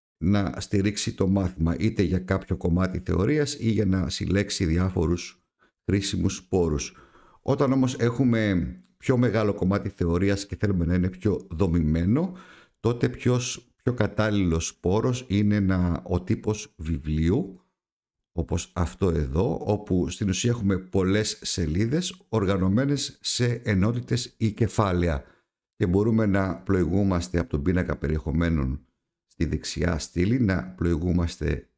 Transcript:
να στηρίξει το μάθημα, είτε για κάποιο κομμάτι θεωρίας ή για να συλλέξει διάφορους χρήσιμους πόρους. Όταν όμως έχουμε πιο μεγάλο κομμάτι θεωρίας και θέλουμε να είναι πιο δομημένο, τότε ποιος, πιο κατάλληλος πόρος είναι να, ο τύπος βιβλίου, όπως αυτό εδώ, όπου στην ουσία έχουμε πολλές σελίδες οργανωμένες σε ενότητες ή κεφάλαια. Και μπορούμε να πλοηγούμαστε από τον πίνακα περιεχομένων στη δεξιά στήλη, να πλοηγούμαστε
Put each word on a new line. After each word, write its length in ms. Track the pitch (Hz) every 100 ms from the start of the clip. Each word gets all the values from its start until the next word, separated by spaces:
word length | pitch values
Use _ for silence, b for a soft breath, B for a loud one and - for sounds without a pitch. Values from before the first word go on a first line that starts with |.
| _ _
να 320 | 80 104 98 -
στηρίξει 540 | - 101 98 101 -
το 140 | - 95
μάθημα, 480 | 98 90 - 82 -
είτε 220 | 110 110
για 180 | 90 90
κάποιο 380 | 92 95 - 90
κομμάτι 440 | 90 85 92 90 -
θεωρίας 480 | 85 104 151 143 -
ή 100 | 113
για 160 | 110 101
να 240 | 92 87
συλλέξει 560 | - - 95 101 - 85
διάφορους 800 | 82 92 92 82 85 - - _ _ b _ -
χρήσιμους 580 | 98 95 92 87 -
πόρους. 520 | - 95 85 73 - B B B B B
Όταν 300 | - 135 139
όμως 240 | 135 131 127
έχουμε 800 | 117 120 127 113 107 90 78 - _ _
πιο 200 | - 127
μεγάλο 360 | 123 104 104
κομμάτι 360 | 98 92 98 98
θεωρίας 560 | - 85 87 98 98 -
και 100 | -
θέλουμε 300 | 101 92 82
να 80 |
είναι 160 | 90 90
πιο 380 | 92 107 87 -
δομημένο, 840 | 80 95 82 78 80 87 127 185 B B B B _
τότε 300 | 117 123 127
ποιος, 640 | 123 123 123 123 - - _
πιο 100 | -
κατάλληλος 840 | 123 104 - 110 104 90 82 - -
πόρος 500 | 87 101 127 123 -
είναι 320 | 101 104 104
να, 420 | 98 92 90 87
ο 200 | - 90
τύπος 500 | - 101 101 107 - _
βιβλίου, 800 | 80 78 76 78 82 113 190 - _ _ _ _ _ _ _
όπως 400 | 87 80 87 - -
αυτό 340 | 87 - 98
εδώ, 520 | 80 71 78 113 - -
όπου 440 | 104 - 92 82
στην 200 | - 101
ουσία 200 | 92 120
έχουμε 280 | 117 98 92
πολλές 640 | 92 98 95 101 107 -
σελίδες 800 | - - 80 82 113 151 180 - _
οργανωμένες 880 | 110 95 98 92 101 139 143 - -
σε 400 | - - 123 120
ενότητες 720 | - 98 101 120 120 120 - -
ή 140 | 110
κεφάλαια. 720 | - 113 - 104 90 87 73 b b b _ _ _
Και 120 | 87
μπορούμε 380 | 92 110 113 107
να 320 | 98 95 -
πλοηγούμαστε 840 | - 95 80 95 101 90 87 87
από 100 | 85
τον 140 | 73
πίνακα 340 | 73 90 - -
περιεχομένων 880 | 73 78 76 73 85 82 67 69 - _ _ _ _
στη 180 | _ 80
δεξιά 540 | 78 - 78 82 82
στήλη, 400 | - 85 92 131
να 340 | 110 92 - -
πλοηγούμαστε 920 | 87 82 87 87 82 - 78 78 -